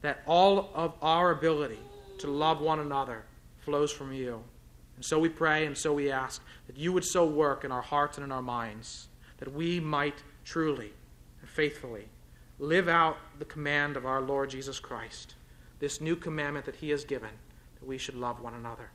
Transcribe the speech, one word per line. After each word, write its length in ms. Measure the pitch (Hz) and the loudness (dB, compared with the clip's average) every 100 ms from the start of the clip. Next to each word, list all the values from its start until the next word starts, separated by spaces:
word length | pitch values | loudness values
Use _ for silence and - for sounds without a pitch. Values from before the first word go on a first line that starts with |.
that 220 | 151 139 - | -2 -4 4
all 440 | 170 190 196 190 | 8 8 8 2
of 200 | - 165 - | -2 -2 0
our 280 | 156 165 180 | 2 6 6
ability 480 | 156 160 156 143 107 - - - - | 4 2 2 -2 -6 -14 -16 -16 -10
to 80 | 143 | -4
love 320 | 143 156 156 | 2 4 4
one 200 | 156 156 | 2 0
another 440 | 147 139 131 113 - - - - | 0 -2 -2 -6 -12 -20 -20 -14
flows 340 | - 147 147 | -2 2 2
from 200 | - 135 | -2 -8
you. 300 | 135 123 117 113 - - - - - | -6 -6 -8 -12 -20 -20 -20 -20 -12
And 80 | |
so 140 | 127 156 | 0 2
we 100 | 165 | 2
pray 380 | 160 160 151 156 | 2 2 4 2
and 100 | 139 | 0
so 160 | 160 | 0
we 180 | 147 143 | 2 2
ask 320 | 135 131 - - - - | 0 -2 -8 -16 -20 -18
that 100 | 131 | -4
you 160 | 160 | 0
would 120 | 180 | 2
so 220 | 180 185 170 | 2 4 4
work 380 | 147 151 139 | 6 4 2
in 60 | 135 | -2
our 120 | 127 | -4
hearts 340 | - 143 143 143 | 0 2 2 0
and 80 | |
in 80 | 139 | -6
our 100 | 131 | -6
minds 640 | 127 120 113 107 113 - - - - - | -2 -4 -4 -8 -14 -14 -16 -20 -20 -12
that 140 | 131 | -10
we 260 | 139 170 175 | -4 -2 0
might 440 | 156 151 147 143 - - | 0 0 0 -2 -16 -20
truly 480 | - 165 160 135 104 - - - - - | -6 0 0 0 -4 -14 -20 -20 -20 -20
and 80 | - | -12
faithfully 600 | - 151 143 131 110 110 - - - - - | -2 -2 -2 -12 -12 -14 -20 -20 -20 -20 -8
live 300 | 143 170 175 | 0 2 4
out 300 | 170 160 151 - - | 6 4 2 -10 -16
the 60 | |
command 520 | 151 151 147 147 143 139 | -14 -6 -2 0 0 -2
of 80 | |
our 160 | 127 135 | -2 -2
Lord 300 | 131 139 139 | 0 -2 -2
Jesus 300 | 131 131 127 | -6 -8 -10
Christ, 540 | - 120 - - - - - - - - | -10 -10 -10 -14 -18 -20 -20 -20 -20 -6
this 220 | 143 - | -6 -4
new 160 | 160 170 | -2 -2
commandment 500 | 170 156 147 143 139 | -2 -4 -2 -4 -8
that 100 | - | -8
he 140 | 151 | -2
has 140 | 147 | -2
given, 260 | 143 135 110 110 - - - - | -2 -6 -6 -14 -20 -20 -20 -18
that 80 | 131 | -10
we 120 | 131 | -8
should 180 | - 127 | -8 -6
love 240 | 123 120 | -4 -4
one 140 | 120 | -8
another. 360 | 117 117 117 113 | -10 -10 -12 -16